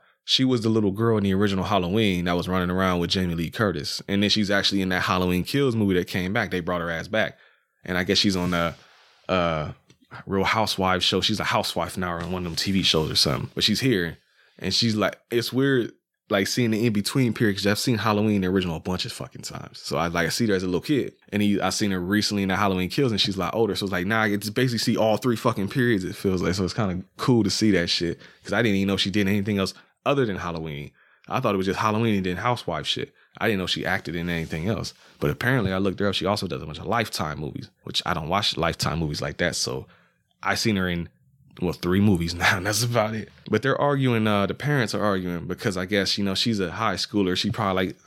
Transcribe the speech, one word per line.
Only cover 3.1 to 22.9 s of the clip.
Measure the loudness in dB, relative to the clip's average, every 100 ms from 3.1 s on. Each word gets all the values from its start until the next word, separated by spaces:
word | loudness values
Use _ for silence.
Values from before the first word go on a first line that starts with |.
| 0 0 -2
Lee | -4
Curtis. | 0 0 0 -6 -8 -2
And | 2
then | 2
she's | 2 2
actually | 2 2 0
in | 0
that | 0
Halloween | 0 2 2 0
Kills | 0 0 2 2
movie | 2 2
that | 0
came | -4 -2
back. | -2 -2
They | -4
brought | -2 -4
her | -4
ass | -6 -2
back. | -2 -2 -6 _ _ _ _
And | -4 -2
I |
guess | 2 2
she's | 2 2
on | 0
the, | 0 0 -4 -18 -20 _ _ -2
uh, | 0 2 -2 -4 -10 _ _ _ -16 -4
Real | 0
Housewives | 0 0 0 0 0 2 2
show. | 2
She's | 0 0
a | 0
housewife | 0 0 -4 -6 -4
now | -4
on | -4 -4
one | -4 -4
of |
them | -4
T | 0
V | 2
shows | 2 2 2
or | 2
something. | 2 0 -4 -2
But |
she's | 0 2
here. | 2 0 -2 -6 _ _ _ -8
And | -4
she's | 0 0 0
like, | 0 -2 _
it's | -2 0
weird, | 0 2 2 0 -8 _ _ _
like, | 0 2
seeing | 2 2
the | 2 2
in-between | 2 0 2 0
period, | 2 0 2
'cause | 0
I've | 0
seen | 0 2
Halloween | 2 2 2 2
the | 2
original | 2 0 -4
a |
bunch | -4 -4 -6
of |
fucking | -8 -14 -12
times. | -12 -12 -14 -14
So | -6 -2
I, | 0
like, | 0 -2
I |
see | 0 0
her |
as | 0
a | 0
little | -2
kid. | 0 -2 -2 -10 -6
And | 0
he, | 2 2
I | 0
seen | 0 -2
her | -2
recently | 0 0 2 0
in | 0
the | 2
Halloween | 2 0
Kills, | 0